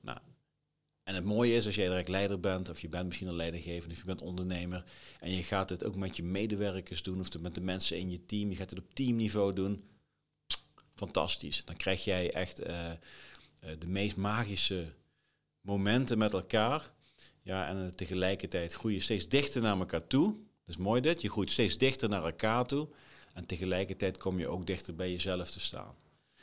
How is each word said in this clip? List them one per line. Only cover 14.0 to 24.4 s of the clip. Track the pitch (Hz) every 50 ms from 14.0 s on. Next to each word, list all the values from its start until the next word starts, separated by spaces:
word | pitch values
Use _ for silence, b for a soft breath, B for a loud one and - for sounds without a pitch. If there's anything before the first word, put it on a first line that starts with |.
| 101 101 87
magische | 95 98 101 107 113 117 101 101 92 - - 101 90 82 80 73 - _ _ _ _ _ _ _ _ _ _ _ _
momenten | - 101 101 98 98 101 110 127 135 117 120 110
met | 107 104
elkaar. | 101 92 90 - - 110 107 120 139 156 - - - b b b b b b b b b
Ja, | _ - 92 95 85 71
en, | 95 98 92
eh, | 90
tegelijkertijd | 87 - 87 80 92 92 92 92 98 92 - 87 - 90 85 85
groei | - - - 110 104
je | 92
steeds | - - 113 98 87 87
dichter | 131 139 143 143 - 123
naar | 113 107 101 95
elkaar | 87 - - 82 -
toe. | - - 135 165
Dat | 214 214 - - - _ _ _ - 87
is |
mooi | 90 90 98 113 123
dit, | 127 156 170 165
je | - 101
groeit | - 107 95 -
steeds | - - 117 98 - -
dichter | 131 135 131 - - 104
naar | 104 92 80
elkaar | 85 82 - - 110 113 120 123
toe. | 123 139 143 156 151 B B B B B B B B B
En | 92 87
tegelijkertijd | - 92 82 95 92 90 90 98 92 95 - 101 95 90
kom | - - 95 92
je | 90